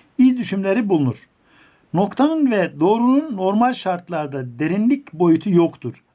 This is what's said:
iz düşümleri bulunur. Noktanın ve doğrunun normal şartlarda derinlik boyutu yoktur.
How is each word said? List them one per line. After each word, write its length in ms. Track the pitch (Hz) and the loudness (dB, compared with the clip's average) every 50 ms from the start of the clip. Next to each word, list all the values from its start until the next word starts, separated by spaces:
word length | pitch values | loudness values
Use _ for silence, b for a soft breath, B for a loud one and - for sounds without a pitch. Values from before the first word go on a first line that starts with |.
| b b _ - | b b _ 2
iz 200 | 254 262 254 247 | 4 4 4 2
düşümleri 500 | 214 - 190 196 190 196 202 247 226 196 | -2 -4 -4 -4 -2 0 0 0 0 0
bulunur. 400 | 190 156 139 123 107 - - _ _ b b b b b b b b b b b - | 0 0 0 0 -2 -6 -10 _ _ b b b b b b b b b b b -2
Noktanın 560 | 170 202 196 - - 269 311 320 320 294 254 | -2 -2 0 0 0 0 2 2 2 0 2
ve 300 | 226 196 175 156 143 143 | 2 0 -2 -2 -2 0
doğrunun 560 | 156 190 214 233 240 247 262 285 311 311 233 | 0 2 2 2 2 2 2 2 0 -2 -6
normal 360 | 185 190 190 202 214 240 254 240 | -4 -2 -2 0 2 0 0 -2
şartlarda 840 | - - 185 180 175 175 - 175 156 151 139 135 139 127 123 117 117 | -2 -4 -6 -6 -6 -6 -8 -6 -6 -6 -6 -6 -8 -8 -10 -6 -4
derinlik 540 | 151 160 185 202 214 240 285 285 - - - | -4 -2 -2 0 0 0 0 -2 -4 -8 -4
boyutu 380 | 156 180 170 165 - - 208 | 0 2 4 4 2 2 2
yoktur. 520 | 180 170 170 160 - - - 123 - - _ _ _ | 2 2 2 2 0 -6 -12 -12 -12 -12 _ _ _